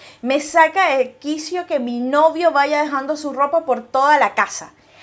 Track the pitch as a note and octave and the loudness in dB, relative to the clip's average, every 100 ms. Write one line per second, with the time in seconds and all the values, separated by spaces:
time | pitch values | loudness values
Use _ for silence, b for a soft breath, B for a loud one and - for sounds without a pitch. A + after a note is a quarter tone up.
0 | B B A#3+ C#4 C#4+ E4 D#4+ F4 F4+ C4+ | B B -2 -2 0 2 4 4 2 2
1 | A#3+ - C#4+ D4+ D4+ F4+ F4 D4+ A#3+ A#3+ | -2 -6 -8 -8 -6 -6 -4 -4 -4 -6
2 | B3+ C#4+ D#4+ D#4+ E4+ C#4+ D4 D4 D4 C4+ | -2 2 2 4 0 2 0 0 -2 -4
3 | C#4 D4+ D4 B3+ C#4+ E4 D#4+ A#3+ A3+ C4+ | -4 -6 -6 -2 0 0 -2 -4 -2 0
4 | C#4 D4 G#3+ - G3+ - G#3 _ B B | 4 4 2 0 -4 -4 -12 _ B B